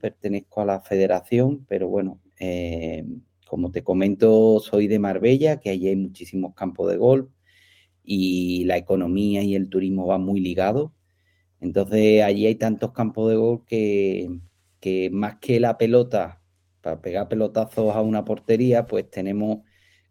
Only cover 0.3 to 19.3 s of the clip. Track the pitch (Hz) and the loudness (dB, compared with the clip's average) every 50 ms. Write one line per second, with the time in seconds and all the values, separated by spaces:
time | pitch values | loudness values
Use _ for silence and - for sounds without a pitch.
0.3 | 98 98 - _ - 107 104 101 98 95 - - 101 95 95 92 92 90 - - | -6 -6 -8 _ -6 -4 -2 -2 -2 -4 -4 -2 0 2 2 2 2 0 -2 0
1.3 | - 120 127 135 147 139 - - 101 95 92 90 98 101 95 95 92 - _ _ | 0 2 2 2 0 -4 -6 -6 -4 -4 -2 -2 -2 -2 -2 -4 -6 -10 _ _
2.3 | _ - 92 92 90 87 87 85 82 82 82 82 82 80 80 - - - - _ | _ -10 -6 -6 -4 -4 -4 -6 -6 -6 -6 -8 -8 -8 -10 -12 -14 -14 -16 _
3.3 | _ _ _ - - - 87 87 87 87 - - 92 92 95 101 101 95 113 110 | _ _ _ -10 -8 -6 -6 -6 -6 -6 -4 -2 -2 0 0 0 0 2 4 6
4.3 | 110 110 110 113 110 107 107 - - 104 104 101 107 107 101 98 95 92 98 117 | 6 6 6 6 6 4 2 0 0 2 2 2 2 0 0 0 -2 0 2 2
5.3 | 131 135 151 156 151 143 - 104 95 92 90 95 98 98 95 92 95 - 90 - | 4 4 4 2 0 0 -2 -4 -4 -2 0 -2 -2 -2 -4 -6 -8 -14 -16 -10
6.3 | - 95 92 90 - - 98 92 90 - 90 90 92 90 110 123 131 135 131 131 | -6 -6 -6 -6 -8 -8 -10 -8 -6 -4 -2 -2 0 2 4 4 4 4 2 -4
7.3 | _ _ _ _ _ _ _ _ _ _ _ _ _ _ _ - 98 98 95 92 | _ _ _ _ _ _ _ _ _ _ _ _ _ _ _ -6 -2 -2 0 0
8.3 | 92 90 90 90 90 90 90 90 90 87 90 - 98 95 90 85 90 98 104 104 | 0 -2 -2 -2 -2 -2 0 0 0 -2 -2 -2 -2 -2 0 -2 -2 0 0 0
9.3 | 101 98 101 101 98 98 98 95 - 95 95 95 95 95 92 90 95 95 92 95 | 0 0 0 0 0 -2 -2 -2 -2 -2 -2 -2 -2 -2 0 0 0 0 0 -2
10.3 | 98 98 92 90 87 90 92 98 110 135 147 156 - _ _ _ _ _ _ _ | -2 -2 -2 -2 -2 -2 0 0 0 -2 -4 -6 -8 _ _ _ _ _ _ _
11.3 | _ _ _ _ _ - - 90 87 98 98 95 104 110 107 107 107 107 107 101 | _ _ _ _ _ -12 -8 -4 -2 -2 -2 0 2 4 6 6 6 6 6 4
12.3 | 101 101 107 110 113 110 - 113 110 107 - 110 - - 117 107 - - 110 113 | 2 2 2 0 0 2 0 -2 -2 -2 -4 -6 -4 -4 -4 -4 -2 -2 0 2
13.3 | 113 110 110 117 120 113 - - - 110 107 104 101 101 98 98 95 92 90 87 | 2 2 2 0 0 -2 -4 -6 -4 -2 0 0 0 0 0 0 -2 -4 -6 -8
14.3 | 87 87 87 - _ _ _ _ _ _ - 95 95 92 92 92 92 98 104 104 | -10 -12 -14 -20 _ _ _ _ _ _ -6 -4 -2 -2 -2 -2 -2 -2 -4 -4
15.3 | 107 - - - 123 117 120 117 113 - 117 113 117 123 123 123 117 104 90 85 | -6 -8 -2 0 2 2 2 2 2 2 2 4 4 4 4 4 0 -4 -4 -4
16.3 | 87 _ _ _ _ _ _ _ _ _ - 80 80 80 - 92 87 95 101 - | -8 _ _ _ _ _ _ _ _ _ -8 -8 -8 -8 -8 -6 -4 -4 -4 -2
17.3 | 110 110 107 101 - 110 110 110 - - 110 107 104 110 107 110 107 107 104 - | -2 -2 -2 0 0 -2 -4 -2 -2 -2 0 0 0 0 0 0 0 -2 -2 -4
18.3 | 104 - - - 113 110 127 127 120 117 117 - 110 101 98 - - 101 92 98 | -6 -6 -2 0 2 2 4 4 2 2 2 0 -2 -4 -4 -6 -8 -8 -6 -4